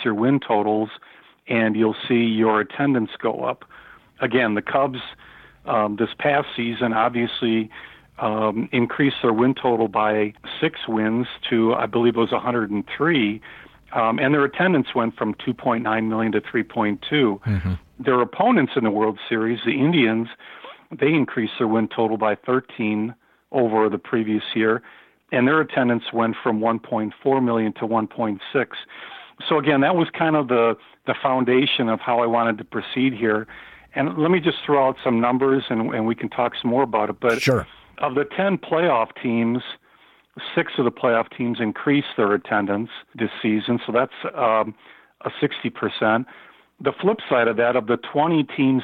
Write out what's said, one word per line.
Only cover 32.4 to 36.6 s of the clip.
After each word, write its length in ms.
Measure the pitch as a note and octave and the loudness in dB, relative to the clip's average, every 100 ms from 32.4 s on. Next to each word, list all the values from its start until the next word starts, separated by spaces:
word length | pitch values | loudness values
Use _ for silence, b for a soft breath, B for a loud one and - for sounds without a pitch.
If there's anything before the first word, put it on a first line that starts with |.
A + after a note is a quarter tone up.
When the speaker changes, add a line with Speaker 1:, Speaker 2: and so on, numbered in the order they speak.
| A#2 A2 | 2 -2
Speaker 1:
to 40 | |
proceed 500 | - A#2 - B2+ C3 | -4 -8 -6 0 0
here. 340 | A2 A2+ G#2+ A2 B B B B - | 0 0 0 -2 B B B B -4
And 220 | C#3+ F3 | -2 0
let 140 | D#3 | 2
me 80 | F#3 | 2
just 180 | D#3+ - - | 2 -2 0
throw 220 | C#3+ C3+ | 2 2
out 100 | C3 | 0
some 160 | - A#2 | 0 2
numbers, 440 | A#2+ B2 C3+ C3+ - | 2 2 2 2 0
and, 240 | A2+ A2+ | -2 -2
and 120 | A2+ A2 | -2 -2
we 100 | A#2 | -2
can 140 | A2+ | -4
talk 240 | - A#2+ - | -2 -2 -2